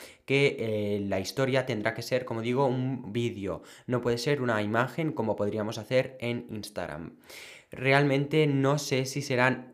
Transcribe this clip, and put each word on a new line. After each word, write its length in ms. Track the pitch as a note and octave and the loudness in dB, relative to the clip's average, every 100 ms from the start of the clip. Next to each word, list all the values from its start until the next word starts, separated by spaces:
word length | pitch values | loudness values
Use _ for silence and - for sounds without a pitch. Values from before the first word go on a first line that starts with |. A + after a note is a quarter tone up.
| - - - | -18 -12 0
que, 300 | C3+ C#3 - | 4 4 2
eh, 460 | A2 G#2+ G#2 G#2 G2+ | -2 0 0 0 0
la 120 | F#2+ | -2
historia 460 | F#2+ - C3 C3 B2+ | -2 0 2 2 0
tendrá 280 | A#2 A2 | -2 -2
que 80 | A2 | -4
ser, 240 | A#2 B2+ B2 | -2 -2 -2
como 160 | A2+ | -4
digo, 240 | A2+ B2 C#3 | -2 2 2
un 460 | B2+ C3 B2+ G#2+ | 2 -2 -4 -4
vídeo, 500 | A2 A#2+ G2+ G2 D#2+ - - - | -2 -2 -2 -6 -6 -10 -14 -4
no 140 | B2 | -2
puede 160 | A#2+ A#2 | 0 0
ser 240 | D3 D3 | 0 0
una 200 | B2 A2 | 0 0
imagen 500 | G#2 A2+ C3 D3 D#3+ | 2 2 0 0 -4
como 240 | - A2+ G2+ | -2 -2 0
podríamos 420 | G#2 G#2+ G#2+ A#2 | -2 -2 -4 -6
hacer 400 | G#2+ B2+ B2+ - | 0 2 0 -2
en 260 | A#2+ A#2+ - | -4 -4 -6
Instagram. 680 | G#2+ G2+ - E2+ D2+ E2 - - - - - - - | -10 -10 -8 -8 -8 -12 -14 -20 -18 -18 -20 -16 -4
Realmente 680 | B2+ C#3 D3 C3+ C#3+ D#3 D3+ | 4 4 6 2 2 2 4
no 320 | C3+ C3+ D3 | 4 4 2
sé 300 | - C#3 C3 | 2 0 0
si 160 | D3 | -4
serán, 500 | C#3 B2 B2+ B2 - | -2 4 4 2 -4